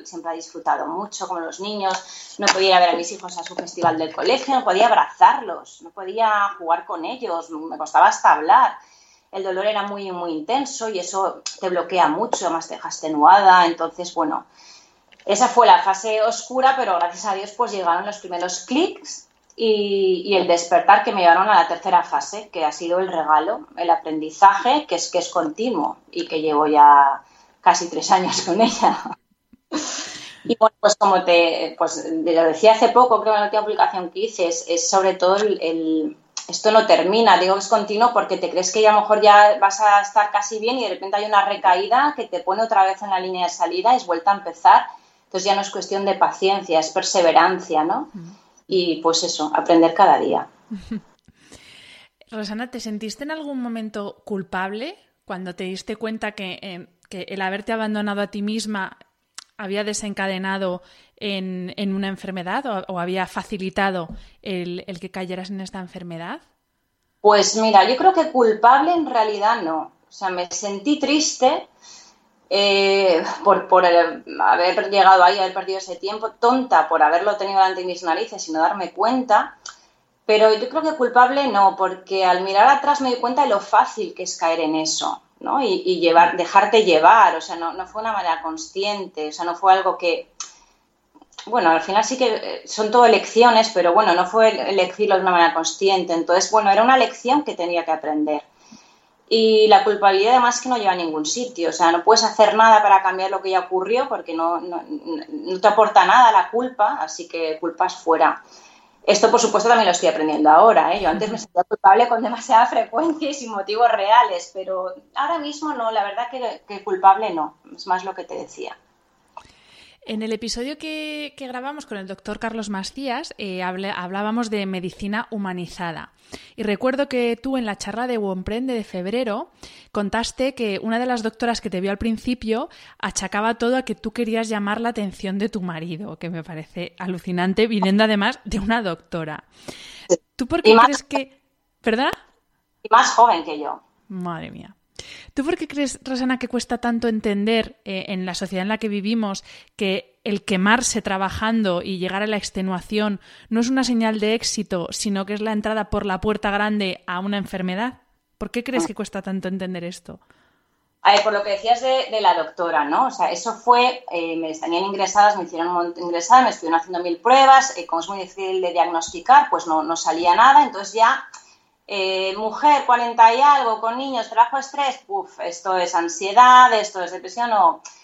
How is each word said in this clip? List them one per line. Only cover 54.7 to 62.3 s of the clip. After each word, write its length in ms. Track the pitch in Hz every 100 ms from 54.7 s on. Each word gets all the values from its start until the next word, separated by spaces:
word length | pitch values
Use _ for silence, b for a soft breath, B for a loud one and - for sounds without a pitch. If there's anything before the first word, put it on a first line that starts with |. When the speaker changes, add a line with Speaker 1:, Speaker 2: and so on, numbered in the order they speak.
| 214 285 403 _ _
Speaker 2:
cuando 320 | - 185 185 175
te 80 |
diste 320 | 185 190 - 214
cuenta 380 | 220 220 214
que, 260 | 208 190 -
eh, 260 | 196 175 - _ _
que 120 | 190 180
el 120 | 196
haberte 300 | 190 202 208
abandonado 500 | 226 214 214 208 202
a 60 | 202
ti 140 | 208
misma 560 | 208 220 214 202 185 - _ _ _ - - -
había 280 | 196 202 208
desencadenado 960 | 208 208 196 196 190 190 196 190 180 b b b -
en, 580 | 208 196 185 180 180 -
en 160 | 196 190
una 140 | 196
enfermedad 560 | 190 196